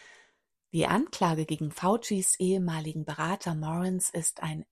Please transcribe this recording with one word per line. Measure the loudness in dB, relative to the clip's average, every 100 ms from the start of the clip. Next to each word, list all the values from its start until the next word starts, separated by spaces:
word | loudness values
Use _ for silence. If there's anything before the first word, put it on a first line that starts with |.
| -20 -20 -20 _ _ _ _
Die | 0 2
Anklage | 4 2 2 2 2 0
gegen | -2 -4
Faucis | -2 0 0 0 0 2 2
ehemaligen | 2 2 2 -2 -4 -6 -6
Berater | -2 -2 -2 -2 -2
Morans | -2 0 0 0 0
ist | 0 -2 -2
ein | -4 -6 -6